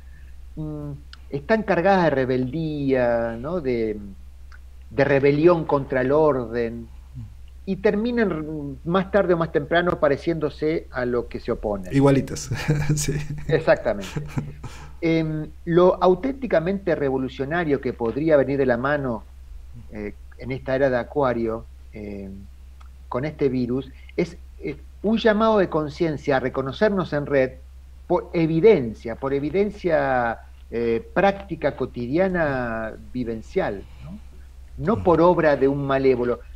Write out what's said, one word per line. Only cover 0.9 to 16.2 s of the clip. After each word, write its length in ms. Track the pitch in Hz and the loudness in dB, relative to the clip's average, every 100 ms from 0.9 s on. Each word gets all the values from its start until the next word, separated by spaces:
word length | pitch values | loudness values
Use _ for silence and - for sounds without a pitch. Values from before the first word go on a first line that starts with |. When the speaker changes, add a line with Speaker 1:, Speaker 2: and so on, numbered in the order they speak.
| 143 - - - | -12 -16 -20 -10
Speaker 1:
están 320 | 135 - 220 | -6 0 0
cargadas 420 | 202 175 180 190 | 2 2 4 4
de 60 | 165 | 4
rebeldía, 1300 | 135 127 127 127 156 160 151 139 131 120 117 117 113 | 2 2 0 -2 -2 -4 -2 2 2 4 2 0 -4
¿no? 220 | 139 180 | -6 -4
De, 360 | 131 120 110 104 101 98 - - - - - - - | -2 0 -2 -4 -10 -14 -18 -18 -18 -18 -18 -18 -6
de 140 | 131 | 0
rebelión 600 | 135 139 143 143 170 170 | 4 4 4 6 6 6
contra 380 | 151 143 135 139 | 2 0 0 0
el 100 | 127 | 2
orden, 760 | 147 151 131 113 117 117 117 117 - - 127 107 - - - | 4 4 2 -2 -2 -4 -6 -12 -16 -16 -14 -14 -14 -18 -12
y 120 | - 190 | -8 0
terminan 1000 | 214 208 233 240 208 156 151 156 143 131 | 0 2 0 0 0 0 -6 -6 -8 -8
más 260 | - 185 190 | 0 0 2
tarde 220 | 208 175 | 2 4
o 20 | 170 | 2
más 140 | 160 | 0
temprano 460 | 160 139 165 175 170 | -2 0 2 2 2
pareciéndose 880 | 151 135 - 170 147 - 151 165 - | 2 2 0 -2 -4 -2 -2 -2 -4
a 160 | 131 123 | -4 -2
lo 220 | 120 113 | -2 -4
que 100 | 113 | -6
se 120 | - | -4
opone. 360 | 113 110 101 92 | -4 -2 -4 0
Speaker 2:
Igualitas, 580 | 135 139 135 - - - 117 - | 4 6 4 2 -4 -6 -4 0
<laughs> 240 | 147 - 151 | 0 2 0
sí. 160 | - 147 - 147 - | 0 -2 -4 -6 0
Speaker 1:
Exactamente. 640 | 156 165 151 123 101 98 151 147 - 147 - - - - - | 2 4 2 2 -2 -4 -8 -6 -6 -8 -8 -12 -12 -16 -4
Em, 480 | 165 165 160 156 151 - | 0 2 0 -4 -6 -8
lo 380 | - 170 180 - | 2 6 6 8
auténticamente 920 | 185 185 | 6 4